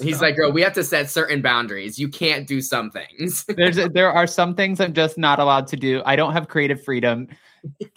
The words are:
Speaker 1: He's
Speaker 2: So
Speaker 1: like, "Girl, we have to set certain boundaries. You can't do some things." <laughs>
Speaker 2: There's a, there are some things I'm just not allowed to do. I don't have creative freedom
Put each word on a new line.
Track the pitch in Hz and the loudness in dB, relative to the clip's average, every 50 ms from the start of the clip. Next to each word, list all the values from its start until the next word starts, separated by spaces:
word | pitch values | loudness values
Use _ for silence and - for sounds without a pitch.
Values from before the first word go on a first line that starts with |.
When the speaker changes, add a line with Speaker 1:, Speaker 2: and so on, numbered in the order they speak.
Speaker 1:
He's | 131 156 156 139 | -6 -4 -2 0
Speaker 2:
So | 165 | 2
Speaker 1:
like, | 156 143 | 0 2
"Girl, | 147 156 147 | 2 2 2
we | 143 160 175 | 4 2 2
have | 196 190 | 2 2
to | 190 165 | -2 -2
set | 143 175 151 147 139 | 0 0 -2 -2 0
certain | - 165 160 147 151 143 131 | -2 -2 -2 0 -2 0 2
boundaries. | 131 123 120 120 107 101 98 95 104 110 - | 2 2 2 0 -2 -6 -8 -8 -10 -8 -6
You | 143 143 | -6 -6
can't | 139 - 165 160 151 147 143 | -4 -2 0 0 0 -2 -2
do | 139 139 135 131 | -4 -4 -4 -4
some | - 135 120 113 107 | -2 -2 -2 -4 -4
things." | - 98 78 - - - 156 180 175 - - | -8 -12 -14 -14 -10 -8 -8 -6 -6 -8 -6
<laughs> | - 208 | -8 0
Speaker 2:
There's | 156 175 180 170 | 2 2 4 4
a, | 180 180 165 | 2 0 0
there | 151 175 185 185 | 2 4 4 4
are | 151 170 175 | 4 4 2
some | 170 - - 175 175 180 | 2 2 0 0 0 2
things | 202 196 190 190 180 | -2 -2 -2 0 -2
I'm | 196 175 156 | -2 0 2
just | 160 160 156 156 175 | 0 0 0 0 0
not | 160 147 143 139 | 2 2 4 4
allowed | 143 143 139 135 139 135 | 4 4 4 2 2 -2
to | - | -6
do. | 135 127 135 131 131 127 | -4 -2 0 0 0 0
I | 131 139 | 0 2
don't | 143 156 147 156 | 2 2 0 0
have | 170 156 - | -2 -4 -2
creative | - 156 143 139 139 135 - | -2 0 0 0 -2 -4 -4
freedom | - 135 123 120 120 117 117 127 - - _ _ _ _ _ - 143 143 _ - - _ | -4 -4 0 0 0 0 0 -4 -10 -16 _ _ _ _ _ -18 -18 -14 _ -16 -18 _